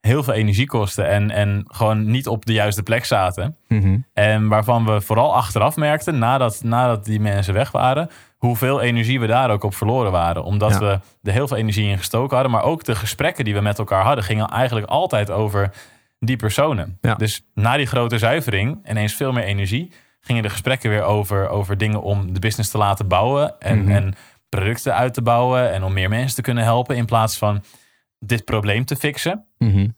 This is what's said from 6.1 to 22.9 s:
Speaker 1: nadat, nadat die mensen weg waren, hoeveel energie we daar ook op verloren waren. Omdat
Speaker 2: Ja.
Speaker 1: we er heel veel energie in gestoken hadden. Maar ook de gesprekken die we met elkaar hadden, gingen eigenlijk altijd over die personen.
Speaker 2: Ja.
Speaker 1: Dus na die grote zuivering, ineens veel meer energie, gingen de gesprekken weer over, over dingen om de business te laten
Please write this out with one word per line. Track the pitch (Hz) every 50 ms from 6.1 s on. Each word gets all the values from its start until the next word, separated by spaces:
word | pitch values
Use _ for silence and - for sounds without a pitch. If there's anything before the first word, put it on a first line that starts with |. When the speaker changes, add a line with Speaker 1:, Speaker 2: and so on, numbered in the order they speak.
| 160
Speaker 1:
nadat, | 131 117 117 131 135 127 113 107 - 139
nadat | 113 117 123 127 123 117 104 101
die | 110 107 104
mensen | 107 104 101 101 95 90 92
weg | 104 135 -
waren, | - - - 127 135 147 170 - - - - _ _
hoeveel | _ - 123 120 107 131 127 139 135
energie | - 123 120 117 113 117 131 131
we | 117
daar | 107 117 123 135 123
ook | 104 98 -
op | 107 101
verloren | - 110 104 123 131 120 98
waren. | 92 87 85 85 82 82 78
Omdat | 90 101 104 107 107
Speaker 2:
Ja. | 107 98
Speaker 1:
we | 104 104 98 95 - _ _ _ -
er | 101 98
heel | 123 143
veel | 135 139
energie | 123 110 110 101 110 104 101
in | 101
gestoken | 92 - - - 113 131 135 131
hadden. | 123 135 135
Maar | 117 110 -
ook | 135 165 156 -
de | - 117
gesprekken | 95 110 107 - - 135 170 180 - 131
die | 107 101
we | 101
met | 104 104 101 -
elkaar | 107 - 98 95 95
hadden, | 123 147 120 101
gingen | - 113 107 107
eigenlijk | - - 113 131 123 117 110 104
altijd | - - 147 185 - - 107 104 101
over | 87 101 110 104 95 101 101 98 - - - - _ _ _ _ _ _
die | - 113 131
personen. | 113 110 107 - - 143 156 139 98 82 - 92 -
Speaker 2:
Ja. | - 117 110
Speaker 1:
Dus | - 107 107 - - _ _ _
na | 107 104 117 127
die | 147 139
grote | 117 - 123 120 117 120
zuivering, | 113 113 117 139 165 - 123 101 95 104 131 156 208 - -
ineens | 110 110 104 104 -
veel | - 143 131
meer | 123 120 104
energie, | 98 101 98 98 92 107 135 175 175 - - _ _ _ _
gingen | _ - 123 117 104
de | 101
gesprekken | - 104 92 127 131 127 - 113
weer | 104 107 85
over, | 90 104 107 101 90 101 98 95 -
over | 87 104 98 92 101
dingen | 98 107 107 107 104
om | - 98 104 101 98 90 90
de | 95
business | 90 110 104 - 110 -
te | -
laten | 107 104 101